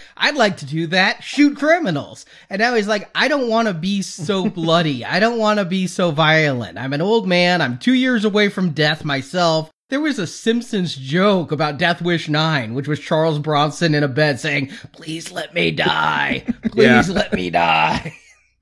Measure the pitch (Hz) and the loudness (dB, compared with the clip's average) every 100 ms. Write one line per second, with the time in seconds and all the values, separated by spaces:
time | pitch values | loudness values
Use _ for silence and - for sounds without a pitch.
0 | - - 240 294 214 - 135 160 165 180 | -14 -4 -2 2 2 0 -6 -6 0 2
1 | 196 240 - - 294 - 294 349 262 147 | 2 0 -4 2 2 4 2 2 2 -2
2 | 98 - - - - 196 233 240 208 214 | -6 -14 -20 -20 -10 -2 0 2 0 -2
3 | - 160 247 294 247 220 226 170 185 202 | -4 -2 0 2 2 2 2 -2 -2 -2
4 | 185 - 165 196 202 - 165 165 160 127 | -4 -6 -2 -2 -2 -2 2 2 2 -2
5 | 107 165 220 240 214 208 185 190 185 - | -2 0 2 2 2 2 0 -2 -2 0
6 | 175 151 156 160 151 127 101 85 131 143 | 0 2 4 4 4 0 -6 -8 -6 -2
7 | 190 233 185 175 175 180 135 127 - 254 | 0 0 2 2 4 2 0 -2 0 2
8 | 262 240 214 208 202 196 185 139 151 156 | 2 0 0 2 0 0 -2 0 0 0
9 | 151 135 131 180 170 160 156 _ _ 269 | -2 -4 -4 0 2 2 -2 _ _ -2
10 | 302 240 170 - 226 233 233 208 170 135 | -2 -2 -6 -2 0 0 -2 -4 -4 -6
11 | 131 165 202 190 139 147 151 143 175 170 | -2 2 4 2 0 -2 -2 0 0 0
12 | 170 165 156 151 160 151 110 123 135 147 | 0 -2 0 0 0 0 -2 -6 -4 -6
13 | - 160 160 151 147 147 151 147 170 147 | -2 0 2 0 0 0 0 0 0 2
14 | 147 127 151 131 156 143 139 - - - | 0 2 0 0 -4 -4 -4 -8 -20 -16
15 | - 160 160 180 151 170 170 160 151 156 | -12 -10 -10 -10 -8 -4 -2 0 0 0
16 | 156 147 143 - - - 220 - - 123 | 0 0 -2 -4 -6 -6 -4 2 4 4
17 | 165 180 - 208 180 165 170 160 156 - | 2 -2 -2 -4 -2 0 2 2 2 -2
18 | 156 - - _ _ _ | -6 -14 -20 _ _ _